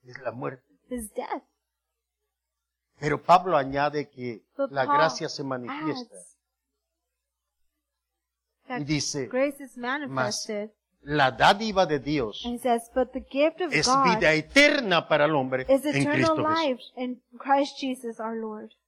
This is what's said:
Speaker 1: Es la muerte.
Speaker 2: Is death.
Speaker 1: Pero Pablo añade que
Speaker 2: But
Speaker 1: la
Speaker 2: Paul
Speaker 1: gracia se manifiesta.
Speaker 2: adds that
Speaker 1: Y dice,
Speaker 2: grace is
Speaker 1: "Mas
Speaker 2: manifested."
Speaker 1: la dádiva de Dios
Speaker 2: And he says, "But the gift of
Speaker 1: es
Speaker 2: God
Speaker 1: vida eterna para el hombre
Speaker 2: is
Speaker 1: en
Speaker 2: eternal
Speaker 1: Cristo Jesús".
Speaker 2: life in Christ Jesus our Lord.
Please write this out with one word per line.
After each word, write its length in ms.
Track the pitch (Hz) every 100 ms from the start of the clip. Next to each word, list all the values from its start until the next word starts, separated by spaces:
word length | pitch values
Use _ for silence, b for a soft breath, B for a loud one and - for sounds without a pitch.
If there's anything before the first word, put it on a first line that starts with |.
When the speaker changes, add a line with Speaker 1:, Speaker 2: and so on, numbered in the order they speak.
| 123
Speaker 1:
Es 120 | 123
la 120 | 131
muerte. 320 | 120 143 131 _ _ _
Speaker 2:
Is 220 | 247 214
death. 300 | - - 294 _ _ _ _ _ _ _ _ _ _ _ _ _ _ _ _
Speaker 1:
Pero 220 | 147 143
Pablo 340 | - 180 185 156
añade 520 | 135 139 147 147 143
que 340 | 135 123 107 _ -
Speaker 2:
But 140 | 269
Speaker 1:
la 140 | 139 131
Speaker 2:
Paul 120 | 294
Speaker 1:
gracia 320 | 220 156 151
se 140 | -
manifiesta. 720 | 135 131 123 294 156 135 - 92
Speaker 2:
adds 220 | 87 _ _ _ _ _ _ _ _ _ _ _ _ _ _ 311 _ _ _ _ _ _ _ _ _
that 140 | 247
Speaker 1:
Y 20 |
dice, 420 | 143 151 - 147 117
Speaker 2:
grace 360 | 247 285 285
is 120 | 269 247
Speaker 1:
"Mas 240 | 240 277 285
Speaker 2:
manifested." 640 | 262 - 208 - 208 214 _ _ _
Speaker 1:
la 280 | 139 147 135
dádiva 560 | 117 147 202 220 190 180
de 100 | 151
Dios 440 | 123 151 113 - 240
Speaker 2:
And 100 | 240
he 40 |
says, 320 | 254 233 233
"But 180 | - 254
the 100 | 262
gift 380 | - 269 302 320
of 120 | 359
Speaker 1:
es 140 | 196 226
Speaker 2:
God 160 | 262 262 220
Speaker 1:
vida 140 | 165
eterna 760 | 156 151 - 294 294 226 170 151
para 180 | 156 147
el 80 | 156
hombre 300 | 131 127 131
Speaker 2:
is 160 | 269
Speaker 1:
en 120 | 277 139
Speaker 2:
eternal 180 | 139
Speaker 1:
Cristo 220 | 302 - 320
Jesús". 280 | 302 320
Speaker 2:
life 200 | 311 247 - -
in 260 | 254 247 _ 240
Christ 380 | 262 277 285 -
Jesus 400 | 269 254 233 226
our 160 | 220 226
Lord. 340 | 220 214 220 _